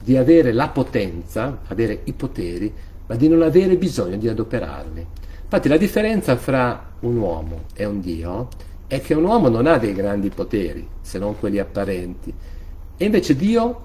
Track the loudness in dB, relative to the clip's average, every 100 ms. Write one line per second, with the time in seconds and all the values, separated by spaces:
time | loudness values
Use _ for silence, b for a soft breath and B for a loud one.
0 | 2 4 8 8 6 4 2 0 0 0
1 | -2 -6 -6 -4 -4 -6 -6 -2 -2 -2
2 | -6 -6 -6 -6 -6 -4 -6 -6 B B
3 | -6 2 6 6 6 6 6 4 2 -2
4 | -2 -2 -2 -2 -2 -4 -4 -8 -10 -10
5 | -10 -12 B B B 0 4 4 4 2
6 | 2 2 2 0 2 2 2 -2 -10 -6
7 | -2 0 0 -2 -6 -8 -10 -6 -4 -2
8 | -4 -4 -4 -6 -8 B B B -8 -6
9 | 0 2 4 4 4 4 4 4 2 0
10 | 0 0 -2 -4 -2 -2 -2 -6 -12 -12
11 | -10 -6 -4 -4 -2 -2 -2 -4 -2 -4
12 | -6 -10 -12 -12 B B B B B -2
13 | 2 4 4 2 4 4 2 -2